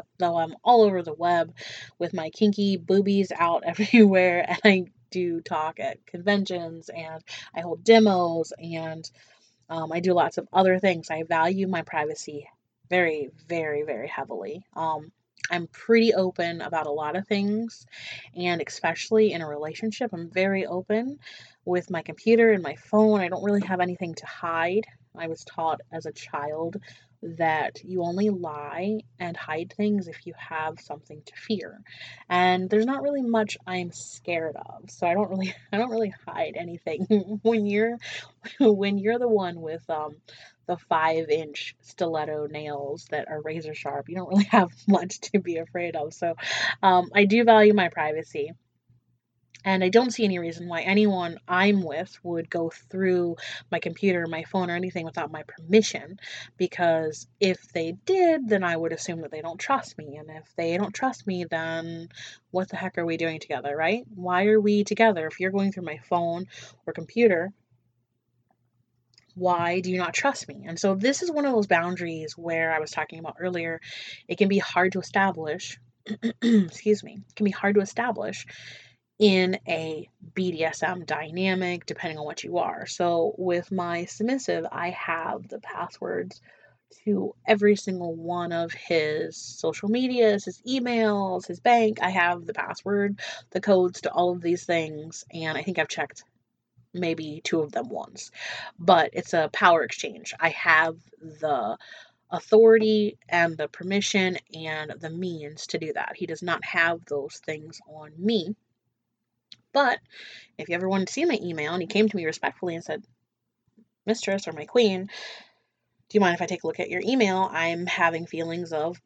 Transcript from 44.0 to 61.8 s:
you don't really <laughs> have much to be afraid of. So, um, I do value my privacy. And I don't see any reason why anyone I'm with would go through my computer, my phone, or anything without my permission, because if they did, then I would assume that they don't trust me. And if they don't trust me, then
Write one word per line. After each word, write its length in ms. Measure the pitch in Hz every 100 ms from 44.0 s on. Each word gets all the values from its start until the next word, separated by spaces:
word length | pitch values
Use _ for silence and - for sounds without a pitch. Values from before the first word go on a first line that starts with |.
| 139
you 80 | 180
don't 120 | 180
really 160 | 196
<laughs> 60 | 202
have 200 | 220 175 - -
much 340 | 185 180 -
to 180 | - 202
be 180 | 175 165
afraid 400 | 165 180 175 165
of. 180 | 151
So, 200 | - 170 165 - - - -
um, 280 | 190 180 180
I 100 | 202
do 200 | 202 226
value 300 | 233 220 208
my 140 | 208 175
privacy. 640 | 170 156 156 156 156 147 170 _ _ _ _ _ _ _ _ _ -
And 180 | 196 190
I 60 | 185
don't 240 | 226 247
see 120 | 226
any 140 | 208 180
reason 300 | 170 165 175
why 140 | 170
anyone 560 | 175 202 214 185 170 170 -
I'm 340 | 180 202 202
with 360 | 165 147 190 -
would 280 | 175 170 165
go 200 | 170 165
through 640 | - - 190 190 180 175 170 - - -
my 80 | 170
computer, 480 | 175 170 196 180 170
my 180 | 160
phone, 260 | 165 196 180
or 60 | 175
anything 300 | 185 175 165
without 260 | 170 151
my 100 | 156
permission, 760 | 151 - 160 214 214 - 147 196 - - - -
because 720 | 180 - 175 165 156 151 - -
if 260 | 196 180 -
they 200 | 175 165 180
did, 440 | - 381 349 311 233
then 140 | 202
I 140 | 180 165
would 160 | 165
assume 300 | 165 - 165
that 80 | 151
they 100 | 156
don't 180 | 160 180
trust 380 | - 269 - -
me. 200 | 151 147
And 140 | 156
if 240 | 156 - -
they 200 | 165 175
don't 180 | 208
trust 320 | 208 262 233 202
me, 180 | 180
then 640 | 170 165 165 165